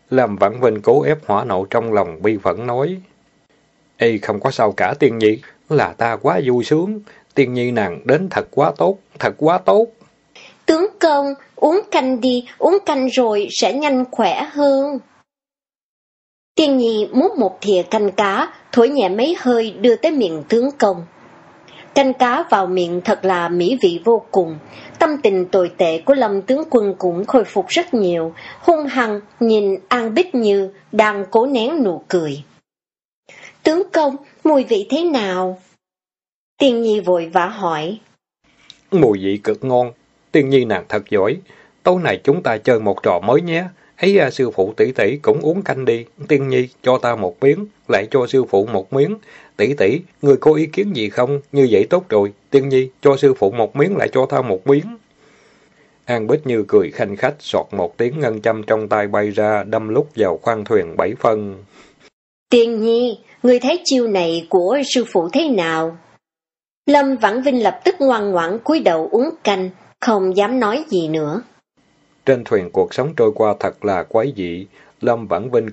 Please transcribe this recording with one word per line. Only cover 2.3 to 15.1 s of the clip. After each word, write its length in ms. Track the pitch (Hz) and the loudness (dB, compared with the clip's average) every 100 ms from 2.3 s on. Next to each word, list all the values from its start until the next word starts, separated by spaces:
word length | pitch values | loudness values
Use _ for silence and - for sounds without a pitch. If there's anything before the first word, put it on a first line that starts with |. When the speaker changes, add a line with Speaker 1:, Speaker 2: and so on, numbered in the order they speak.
| 107 | -2
Speaker 1:
phẫn 240 | 95 90 120 | -2 -4 -4
nói. 300 | 120 151 185 185 _ _ _ _ _ _ _ _ - | -4 -4 -6 -14 _ _ _ _ _ _ _ _ -2
"Ê, 200 | 117 110 | 0 0
không 220 | - 107 | -4 -4
có 120 | 135 | -4
sao 200 | - 110 | 0 0
cả 220 | 98 95 127 | 0 -2 2
Tiên 180 | 139 113 | 2 4
Nhi, 220 | 107 113 - _ - | 2 2 -6 _ -4
là 240 | 151 95 - | -2 -2 -2
ta 180 | 117 110 | -4 -2
quá 240 | 139 180 131 | -2 0 0
vui 180 | 123 | 0
sướng, 360 | 113 156 190 214 - - _ - | 0 -2 -2 -8 -12 -20 _ -2
Tiên 180 | 127 | 0
Nhi 180 | 123 123 | 0 -2
nàng 300 | 120 98 85 - | -2 -4 -6 0
đến 220 | 147 190 | 0 0
thật 180 | - - | -4 -4
quá 200 | - 160 151 | 0 0 0
tốt, 200 | 170 202 _ - | -2 -2 _ -6
thật 140 | 113 - | -4 0
quá 200 | 151 180 | 0 2
tốt." 300 | 185 202 233 _ _ _ _ - - _ - | 2 2 2 _ _ _ _ -20 -20 _ 0
Speaker 2:
"Tướng 220 | 320 403 - | 0 0 0
công, 340 | 330 285 277 277 - - | 2 2 0 -6 -14 -2
uống 260 | 302 359 440 | 2 2 0
canh 300 | 330 262 254 | -2 0 0
đi, 260 | 254 247 240 - | 0 -2 -4 -2
uống 200 | 311 392 403 | 2 2 0
canh 220 | 277 262 | -2 0
rồi 400 | 254 233 208 202 | 0 0 0 -2
sẽ 220 | - 208 | -2 -2
nhanh 320 | 254 294 262 247 | 0 -2 -2 -2
khỏe 320 | - 202 - 302 | -2 -2 0 -6
hơn." 480 | 285 285 269 285 277 - | 0 2 2 0 -6 -12